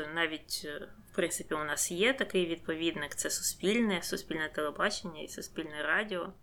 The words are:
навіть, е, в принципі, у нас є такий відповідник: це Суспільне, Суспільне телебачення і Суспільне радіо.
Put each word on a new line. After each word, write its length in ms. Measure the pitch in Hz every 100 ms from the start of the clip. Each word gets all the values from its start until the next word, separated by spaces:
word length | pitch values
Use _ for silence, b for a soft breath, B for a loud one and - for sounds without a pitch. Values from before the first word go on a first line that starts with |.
| 151 165
навіть, 460 | 165 156 - - 151
е, 220 | 147 - - -
в 40 | -
принципі, 400 | 170 - - 156
у 80 |
нас 280 | 151 147 -
є 220 | 175 226
такий 320 | 269 202 185 170
відповідник: 680 | 165 - 160 165 156 143 -
це 140 | 151
Суспільне, 720 | - - - 180 233 220 180
Суспільне 460 | - - - 160 156
телебачення 720 | - 151 147 190 - 180 156
і 60 | -
Суспільне 560 | - 185 - 156 151
радіо. 500 | 151 175 214 185 175 -